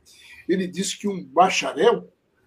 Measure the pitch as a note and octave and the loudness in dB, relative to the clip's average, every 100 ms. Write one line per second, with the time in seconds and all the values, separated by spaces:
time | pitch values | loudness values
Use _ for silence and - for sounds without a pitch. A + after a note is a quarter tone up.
0 | _ - - - - F#3 F3+ E3 G3 - | _ -20 -20 -10 -4 -4 -4 -6 -8 -6
1 | G3+ F#3 C3 C#3+ F#3 - - C#3 A3 F#3+ | -6 -6 -2 2 4 2 -4 2 2 2
2 | - _ _ _ | -4 _ _ _